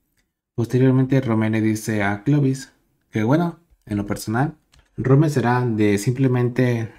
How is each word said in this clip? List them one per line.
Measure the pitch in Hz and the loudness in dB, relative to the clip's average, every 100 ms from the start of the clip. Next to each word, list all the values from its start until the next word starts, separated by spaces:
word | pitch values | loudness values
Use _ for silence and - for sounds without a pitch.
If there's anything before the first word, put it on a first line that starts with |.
| _ _ _ _ _ - | _ _ _ _ _ -8
Posteriormente, | 113 127 131 131 131 135 | -2 2 2 2 2 0
Romé | 120 110 110 | 0 0 0
le | 110 | 0
dice | 110 107 - 107 | 0 -2 -2 -2
a | 101 104 | -2 -2
Clovis | - 147 135 135 - _ _ _ _ | 0 0 0 -2 -8 _ _ _ _
que | 113 | -4
bueno, | 110 156 175 170 _ _ - | 0 0 0 -6 _ _ -8
en | 104 | -6
lo | 101 | -4
personal, | 98 - 113 160 - _ _ _ - | -6 -4 -2 -2 -4 _ _ _ -6
Romé | 127 139 160 | 2 4 4
será | 135 117 123 123 | 2 0 0 0
de | 107 107 101 | 0 2 2
simplemente | 127 127 131 123 123 123 123 117 110 | 0 0 0 0 0 0 0 0 -6